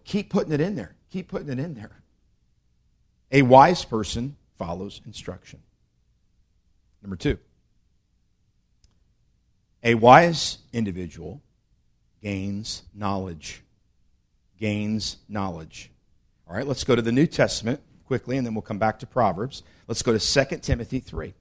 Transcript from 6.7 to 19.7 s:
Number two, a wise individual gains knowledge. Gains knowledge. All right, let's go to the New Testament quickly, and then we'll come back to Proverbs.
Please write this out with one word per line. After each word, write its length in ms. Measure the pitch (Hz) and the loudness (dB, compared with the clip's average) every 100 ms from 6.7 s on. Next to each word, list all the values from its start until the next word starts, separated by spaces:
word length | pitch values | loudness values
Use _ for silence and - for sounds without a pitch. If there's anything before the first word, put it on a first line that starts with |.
| _ _ _ | _ _ _
Number 140 | 101 92 | -12 -4
two, 220 | 147 107 _ _ _ _ _ _ _ _ _ _ _ _ _ _ _ _ _ _ _ _ _ _ _ _ | -2 -4 _ _ _ _ _ _ _ _ _ _ _ _ _ _ _ _ _ _ _ _ _ _ _ _
a 140 | 120 117 | 0 6
wise 600 | 117 143 175 156 - - - | 10 10 8 2 -6 -8 -8
individual 680 | 120 104 90 87 82 82 135 _ _ _ _ _ _ _ _ | -6 -4 -6 -10 -12 -16 -16 _ _ _ _ _ _ _ _
gains 600 | 104 98 98 101 110 - - | -8 -6 -4 -6 -8 -12 -14
knowledge. 680 | 101 101 98 92 82 - - _ _ _ _ _ _ _ _ _ - | -6 -4 -4 -6 -10 -16 -18 _ _ _ _ _ _ _ _ _ -6
Gains 560 | 107 104 104 107 101 - - | -4 -2 -2 -4 -6 -12 -12
knowledge. 640 | 104 98 82 80 - - _ _ _ _ _ - | -8 -6 -8 -14 -20 -20 _ _ _ _ _ -12
All 100 | 92 | -8
right, 120 | 139 | -6
let's 160 | 127 | -4
go 100 | - | 2
to 80 | 120 | 2
the 120 | 117 | 4
New 120 | 123 165 | 2 2
Testament 540 | - 120 - 110 127 _ _ - | 2 0 0 -4 -6 _ _ -6
quickly, 300 | 127 - 135 | -6 -4 -6
and 100 | 120 | -4
then 80 | |
we'll 80 | 110 | -6
come 160 | - 107 | -6 -2
back 200 | 110 - | -2 -2
to 80 | - | -4
Proverbs. 560 | 127 107 87 131 - - | 0 0 0 -6 -10 -20